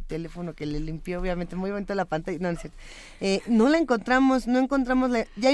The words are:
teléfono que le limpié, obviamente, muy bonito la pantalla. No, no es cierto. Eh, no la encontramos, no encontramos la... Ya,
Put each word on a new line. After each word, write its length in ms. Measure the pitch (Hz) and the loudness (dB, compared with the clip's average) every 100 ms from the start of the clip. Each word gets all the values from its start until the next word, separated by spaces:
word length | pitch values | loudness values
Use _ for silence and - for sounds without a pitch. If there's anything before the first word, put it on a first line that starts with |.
| - | -6
teléfono 480 | 160 165 175 170 | -8 -8 -10 -10
que 120 | 151 151 | -8 -6
le 140 | 147 | -4
limpié, 360 | 156 160 - 180 | -4 -6 -6 -4
obviamente, 400 | 185 175 175 180 | -2 -4 -4 -6
muy 140 | 190 | -4
bonito 240 | 202 196 | -4 -4
la 100 | 196 | -2
pantalla. 340 | 175 160 165 160 | -2 -4 -4 -4
No, 100 | 180 | -4
no 60 | |
es 60 | 165 | -4
cierto. 180 | 160 - - - - - | -8 -16 -18 -18 -18 -6
Eh, 200 | 196 196 - | -2 0 2
no 220 | 226 254 | 4 6
la 100 | 330 | 4
encontramos, 680 | 302 233 208 262 269 262 220 | 2 0 2 4 4 4 2
no 120 | 254 | 2
encontramos 520 | 262 277 254 254 254 | 2 0 2 2 2
la... 160 | 240 - 202 | 0 -2 0
Ya, 140 | 262 | 4